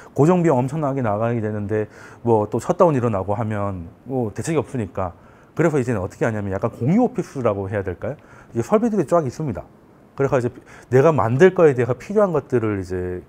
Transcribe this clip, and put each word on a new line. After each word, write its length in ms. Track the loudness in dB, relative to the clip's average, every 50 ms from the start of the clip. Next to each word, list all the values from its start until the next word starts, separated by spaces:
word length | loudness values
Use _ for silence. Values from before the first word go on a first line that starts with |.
| -20 -6 0
고정비용 440 | 2 4 4 4 4 4 2 2 2
엄청나게 420 | 0 -2 -4 -4 -4 -4 -2 -2
나가게 400 | -2 -2 -2 0 0 -2 -2 -2
되는데 460 | -2 -4 -4 -4 -4 -4 -2 -4 -4 -4 -8 -18 -20 -20 -16 -6
뭐 260 | 0 2 2 2 2 0
또 100 | -4 -4
셧다운 340 | -2 0 2 4 4 4 2
일어나고 400 | 2 0 0 -2 -2 -2 -4 -4
하면 540 | -4 -4 -4 -4 -4 -4 -4 -6 -8 -10 -14 -16 -18 -12
뭐 280 | -8 -6 -4 -4 -6
대책이 260 | -6 -8 -6 -4 -2 -2
없으니까. 540 | -2 -4 -4 -6 -6 -6 -6 -6 -6 -6 -8 -12 -20 -20 -20 -20 -20 _ -4
그래서 240 | -2 0 0 0 0
이제는 220 | -2 -2 -2 -4
어떻게 240 | -4 -6 -6 -4 -2
하냐면 260 | -2 -2 -2 -4 -4
약간 180 | -4 -2 -4 -4
공유 340 | -4 -2 -2 0 2 2 2
오피스라고 680 | 0 -2 -4 -8 -8 -6 -2 -2 -2 0 -2 -4 -4
해야 120 | -4 -4
될까요? 340 | -4 -6 -6 -8 -8 -8 -10 -10 -14 -20 -20 -20 -18 -10 -6
이게 80 | -4
설비들이 460 | -2 0 0 0 0 0 0 -2 -2 0
쫙 180 | 0 0 0
있습니다. 380 | -2 -6 -6 -6 -6 -6 -8 -10 -14 -18 -20 _ -20 _ _ -20 _ -6
그래서 240 | -2 -2 0 0 0
이제 100 | 0 -2 -6 -8 -20 -20 -20 -20 -4 2
내가 220 | 4 4 6 6
만들 420 | 4 4 2 2 4 6 6 6 6
거에 200 | 6 4 4 4
대해서 200 | 4 0 -2 -2
필요한 380 | -4 -6 -4 0 0 2 2
것들을 480 | 0 -2 -2 0 -2 0 0 0 -2 -4
이제 420 | -4 -6 -6 -6 -4 -4 -6 -8 -10